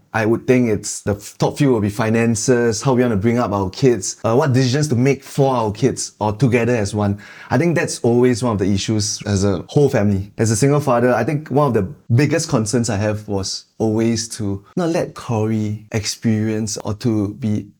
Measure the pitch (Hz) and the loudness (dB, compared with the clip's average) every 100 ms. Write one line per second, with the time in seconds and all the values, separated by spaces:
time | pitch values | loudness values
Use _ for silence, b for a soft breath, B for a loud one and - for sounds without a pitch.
0 | _ 110 110 113 - 127 120 98 - - | _ -2 0 0 2 2 2 -2 -4 -8
1 | - 101 - - 143 - 143 117 101 104 | -4 -4 -6 -4 -2 2 2 2 0 -2
2 | 110 113 117 113 - 120 120 110 139 120 | 0 2 2 0 2 2 2 0 0 2
3 | 123 104 113 117 113 101 95 - 131 110 | 2 2 0 0 0 -2 -4 2 2 2
4 | - - 113 117 156 123 131 139 147 120 | -2 -6 0 2 2 2 2 0 0 2
5 | 131 131 - - 135 127 107 104 127 - | 2 0 -2 0 2 2 -2 0 -2 -2
6 | - - 107 104 127 120 117 123 101 104 | -8 -4 -2 0 2 2 2 0 -2 0
7 | 101 101 B B B 127 170 165 156 - | -2 -2 B B B 0 2 0 -2 -2
8 | 120 120 123 117 123 104 98 98 - 107 | 2 4 4 2 0 0 0 0 0 -2
9 | 104 - 104 98 101 87 - - 127 113 | -2 -4 -2 0 0 -2 -2 2 2 2
10 | 101 98 95 - 113 107 139 143 147 120 | 0 0 -4 -2 0 2 2 2 2 2
11 | 123 113 117 147 151 131 147 110 92 - | 2 2 0 -4 -2 0 2 0 -2 -6
12 | - 117 147 165 - 127 104 123 117 101 | 0 2 2 0 0 -2 0 -2 0 -2
13 | 107 104 104 98 95 - - - 110 110 | -2 -4 -4 -6 -6 -10 -10 -4 0 2
14 | 113 113 107 - 101 101 b b 165 165 | 0 0 -4 -6 -6 -6 b b -2 -2
15 | - - - 113 110 110 107 107 107 113 | -4 -8 -4 -2 0 -2 -4 -6 -6 -6
16 | 104 - 120 107 110 107 110 - - 107 | -6 -4 0 0 0 -2 -4 -6 -8 -4
17 | 123 107 98 - 110 107 - | 0 0 -2 -4 -4 -4 -6